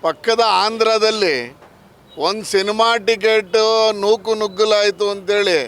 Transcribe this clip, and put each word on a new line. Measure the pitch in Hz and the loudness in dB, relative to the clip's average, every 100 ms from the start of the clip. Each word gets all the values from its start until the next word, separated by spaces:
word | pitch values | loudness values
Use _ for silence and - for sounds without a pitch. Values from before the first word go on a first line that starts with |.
ಪಕ್ಕದ | 165 160 - 226 226 185 | -4 -4 -2 0 2 2
ಆಂಧ್ರದಲ್ಲಿ | 208 226 220 220 220 220 185 135 120 147 - - - _ _ - 156 | 0 0 0 2 0 0 0 -2 -6 -14 -20 -20 -20 _ _ -4 -4
ಒಂದು | 214 196 | -4 -2
ಸಿನಿಮಾ | 196 196 214 226 233 202 | -2 -2 0 0 2 0
ಟಿಕೆಟ್ | 226 214 220 190 220 220 226 220 208 | 0 2 0 0 0 2 2 2 0
ನೂಕು | 202 220 196 220 | 0 0 0 -4
ನುಗ್ಗಲಾಯ್ತು | 208 185 214 208 208 185 202 | -4 -2 0 2 2 0 -4
ಅಂತೇಳಿ | 202 190 208 202 165 | -4 -4 -2 0 0